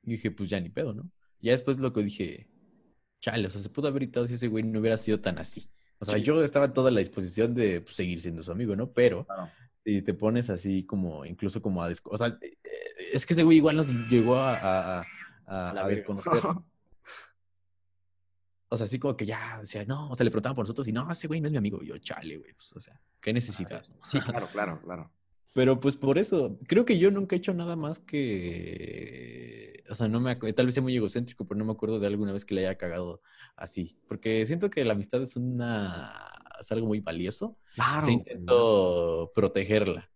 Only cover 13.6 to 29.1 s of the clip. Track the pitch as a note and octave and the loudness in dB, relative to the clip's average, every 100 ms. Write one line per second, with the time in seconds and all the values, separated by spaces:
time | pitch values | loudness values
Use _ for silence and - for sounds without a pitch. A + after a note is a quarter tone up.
13.6 | D3+ D3+ D3 A#2+ A#2 B2 A2+ B2+ C3+ A#2+ | 8 4 2 0 4 6 6 4 4 2
14.6 | G2 F#2 F2+ F2+ F2 - - - - F#2+ | 2 2 2 -4 -6 -14 -20 -20 -10 -6
15.6 | F2 G2 G2 G#2 - G2 - A#2 C3 E3+ | -6 -2 0 0 -2 -6 0 2 2 -4
16.6 | - _ _ - - - - _ _ _ | -8 _ _ -20 -20 -20 -20 _ _ _
17.6 | _ _ _ _ _ _ _ _ _ _ | _ _ _ _ _ _ _ _ _ _
18.6 | _ A#2 G#2+ B2 C#3 C3 G#2 A2+ A2+ A2+ | _ -4 -4 -2 -2 -2 -4 -6 -8 -12
19.6 | G#2 G#2 G#2 C#3 D3+ B2+ A#2+ A2 A#2 C3 | -12 -10 -6 -8 -8 -2 -2 0 -4 -4
20.6 | G#2 A2+ B2+ A2+ D3 E3+ D#3+ D#3+ D3+ D3 | -4 -4 -4 -4 -4 -6 -4 -4 -2 0
21.6 | G#2 - D2+ D2+ - - E2 D#2 - _ | -2 -4 -10 -12 -12 -12 -10 -14 -16 _
22.6 | - - - - _ _ - A#2 A#2+ G2 | -20 -20 -20 -20 _ _ -2 0 -2 -8
23.6 | E2+ - - _ - - - A#2+ F#2+ G2+ | -10 -10 -16 _ -4 -4 -2 -6 -6 -4
24.6 | G#2 D#2 - F2 D#2+ _ _ _ _ - | -4 -6 -10 -12 -14 _ _ _ _ 4
25.6 | B2+ B2+ C#3 C#3 C3+ C#3+ G#3+ F#3 A#2+ G2+ | 4 6 2 0 2 2 2 2 0 -4
26.6 | - F#3+ A#3+ G3 F#3+ G3 F#3+ F3+ F#3 F3+ | 2 4 6 6 6 4 0 -2 -2 -4
27.6 | E3+ E3+ D3+ D#3+ - D3 C3 G2 F2 E2+ | -4 -4 -6 -8 -6 -4 -2 -2 -4 -6
28.6 | F2 F2+ F2+ - - | -8 -10 -10 -12 -14